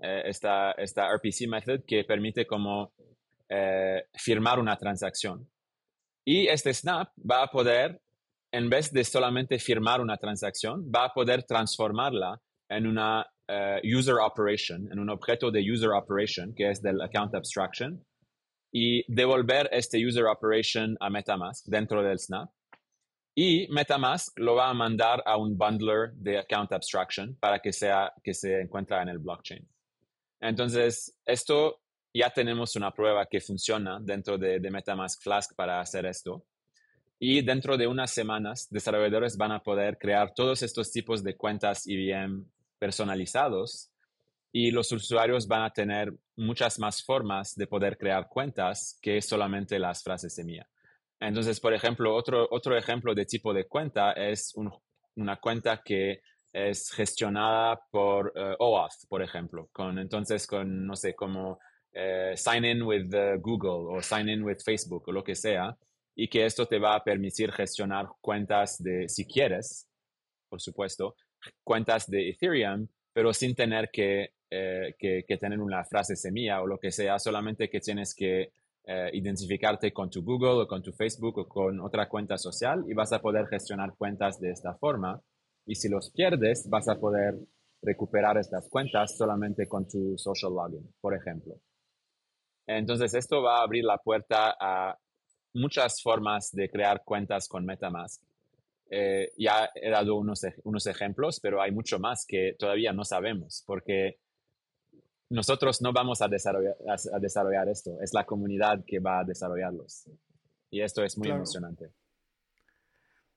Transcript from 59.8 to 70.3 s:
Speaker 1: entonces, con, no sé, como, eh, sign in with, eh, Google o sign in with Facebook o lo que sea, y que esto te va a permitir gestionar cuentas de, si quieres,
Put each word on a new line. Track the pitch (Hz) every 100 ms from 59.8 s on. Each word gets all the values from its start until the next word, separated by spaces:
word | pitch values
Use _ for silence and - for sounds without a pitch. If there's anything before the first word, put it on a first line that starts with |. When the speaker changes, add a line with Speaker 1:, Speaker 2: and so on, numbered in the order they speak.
| 92 92
Speaker 1:
entonces, | 95 107 101 107 -
con, | 101 95 95 95
no | 98
sé, | 98
como, | - 98 95 95 92 _ _ _
eh, | 90 95 92 92 90
sign | - 117
in | 117 117
with, | 117 104 92
eh, | 101 101 98
Google | 98 113 95 87 85 92
o |
sign | - 110 107
in | 107
with | 104 98
Facebook | - 107 - 87 -
o |
lo | 95
que | - -
sea, | 110 95 95 120 _ _ _ -
y | 113
que | 117 113
esto | - 117
te | 104
va | 104 107
a |
permitir | 107 98 98 - 107
gestionar | - 98 - 98 98 95 -
cuentas | - 104 101 104 101 -
de, | 90 90 87
si | - 98
quieres, | 131 135 92 - - - _ _ _ _